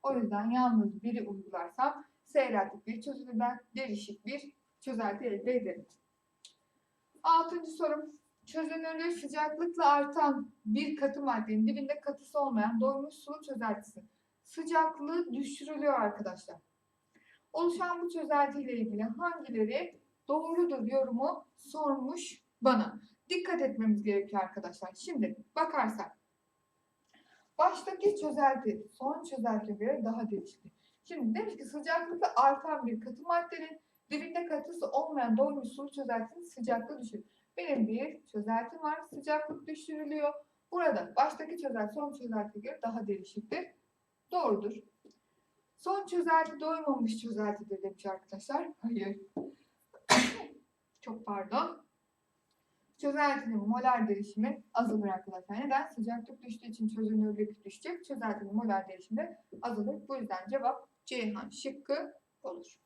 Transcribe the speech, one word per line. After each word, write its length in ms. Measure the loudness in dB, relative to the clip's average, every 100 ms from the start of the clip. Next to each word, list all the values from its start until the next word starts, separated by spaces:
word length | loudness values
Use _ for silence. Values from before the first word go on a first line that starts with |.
O 140 | 2 2
yüzden 340 | 2 0 2
yalnız 520 | 4 6 6 4 0
biri 260 | -4 -2 -4
uygularsam 760 | -8 -6 -6 -6 2 2 2 -12 _ _
seyreltik 600 | 4 4 2 0 -4 -8
bir 160 | -8
çözünürden 580 | -6 -10 -4 0 2 0 -8 -8
derişik 500 | -4 -6 -8 -12 -8
bir 260 | -8 -10 _ _ _
çözelti 440 | -6 -2 -2 -2
elde 320 | -2 -2 2 2
ederim. 300 | 0 -8 -12 _ _ _ _ _ -20 _ _ _ _ _ _ _
Altıncı 480 | 6 6 6 -2 -6
sorum. 500 | -2 0 0 -4 -14 _ _ -10
Çözünürlüğü 680 | -6 -4 -4 -4 -2 -2
sıcaklıkla 720 | -2 -6 -2 -2 0 -4 4
artan 680 | 6 6 4 4 4 2 -4 _
bir 320 | 0 0 2 0
katı 260 | 0 0
maddenin 440 | 0 0 2 4 4
dibinde 340 | 2 -2 -4
katısı 400 | -4 -8 -4 0
olmayan 400 | 2 4 2 4
doymuş 340 | 2 2 -4
sulu 280 | -10 -12 -12
çözeltisi. 580 | -8 -4 -2 -4 -8 -20 -20 _ _ _
Sıcaklığı 920 | _ -10 2 4 4 0 -2 -2 -2
düşürülüyor 640 | -4 -6 -8 -8 0 4
arkadaşlar. 600 | 4 2 0 -6 -8 -14 -18 _ _ _ _ _ _ _ _ _
Oluşan 500 | 2 2 2 0 0
bu 80 | -2
çözelti 500 | -4 2 4 4 0
ile 120 | -4
ilgili 300 | -2 -2 -2
hangileri 1000 | -4 -2 -4 -4 -4 0 2 2 -2 -10 _ _ 0
doğrudur 540 | 0 2 2 4 2
yorumu 640 | 2 2 2 2 0 0 -10 _
sormuş 840 | -10 -2 2 2 -2 -6 -8 -14 _ _
bana. 400 | 6 6 2 -4 -18 _ _
Dikkat 340 | -2 0 2
etmemiz 400 | 0 2 4 4
gerekiyor 400 | 4 2 2 -2
arkadaşlar. 480 | -2 -4 -10 -10 -12
Şimdi 420 | -10 -6 0 0 -2 -6 0
bakarsak. 600 | 2 4 2 0 -8 -12 _ _ _ _ _ _ _ _ _ _ _ _ _ 4
Baştaki 580 | 6 6 -6 2 2 4
çözelti 680 | -2 4 4 4 0 -2 -8
son 320 | -4 -2 -2
çözeltiye 520 | -6 -2 0 0 -2 -2
göre 240 | 0 0
daha 260 | 0 -2 -2
derişiktir. 420 | -4 -6 -16 -20 _ _ _
Şimdi 340 | -12 -2 0 0
demiş 180 | -2 -6
ki 80 |
sıcaklıkla 680 | -10 -8 0 0 0 0 4 8
artan 500 | 8 6 0 -2 -2
bir 140 | -4
katı 220 | -6 -10
maddenin 580 | 0 0 0 -8 -10 -14 _ _ _
dibinde 360 | -6 -4 -4 -2
katısı 440 | -4 -4 -6 0
olmayan 460 | 0 0 0 4 4
doymuş 320 | 4 2 -6
sulu 220 | -8 -10
çözeltinin 540 | -6 -2 -2 -2 -10
sıcaklığı 580 | -16 -8 -2 -2 -2 -10
düşür. 220 | -10 -12 -14 _ _ -8
Benim 300 | -2 2 2
bir 400 | 2 -4 -8 _
çözeltim 560 | -6 0 0 -2 -6
var. 180 | -4 -4 -6
Sıcaklık 560 | -10 0 0 0 -8 -10
düşürülüyor. 640 | -12 -8 -8 -4 0 0 -2 -16 _ _
Burada 420 | 2 2 2 0 2
baştaki 400 | 2 2 -8 -6
çözelti 320 | -4 -2 -2
son 180 | -2 -6
çözeltiye 500 | -6 -4 -2 -4 -6
göre 180 | -10 -6
daha 240 | -4 -4 -2
derişiktir. 600 | -4 -4 -12 -6 -6 -6 _ _ _ _ _ _
Doğrudur. 420 | 0 2 2 0 -6 -16 _ -20 _ _ _ _ _ _ _
Son 260 | -2 -2 0
çözelti 540 | 0 6 6 4 -2
doymamış 580 | -2 0 0 2 2 0
çözeltidir 640 | -4 -2 -2 -2 -6 -6
demiş 240 | -6 -6 -6
arkadaşlar. 600 | -6 _ -14 -4 -4 -4 -6
Hayır. 400 | -4 -2 -2 -6 -8 -10 -10 -14 _ _ _ -20 4
<coughs> 420 | 4 4 -2 -12 -16 _ _ _ _
Çok 260 | -12 -10 -6
pardon. 600 | -6 0 0 -2 -6 _ _ _ _ _ _ _ _ _ _ _ _
Çözeltinin 680 | -2 2 4 2 0 -2 0
molar 400 | 2 4 4 2
derişimi 540 | 0 -2 -2 0 -2 -4
azalır 340 | 0 2 2 0
arkadaşlar. 520 | -2 -6 -14 -8 -6
Neden? 280 | 0 0 0
Sıcaklık 540 | -6 -4 -4 -8 -16
düştüğü 240 | -14 -14 -12
için 220 | -4 -4
çözünürlük 760 | -2 0 2 2 0 -2 -4
düşecek. 400 | -16 -12 -8 -8
Çözeltinin 520 | -8 -6 -4 -4 -2 -2
molar 320 | 2 0 -2
derişimi 300 | -14 -6 -4
de 240 | -4 -8 _ -8
azalır. 460 | -4 -2 -2 -4 -6
Bu 80 | -6
yüzden 320 | -4 -6 -2
cevap 380 | 0 0 -2 -10 _ -8
Ceyhan 440 | -2 -2 -4 -8
şıkkı 640 | -8 -8 -8 -2 -2 -2 -12 _ _
olur. 360 | -12 -10 -14 -20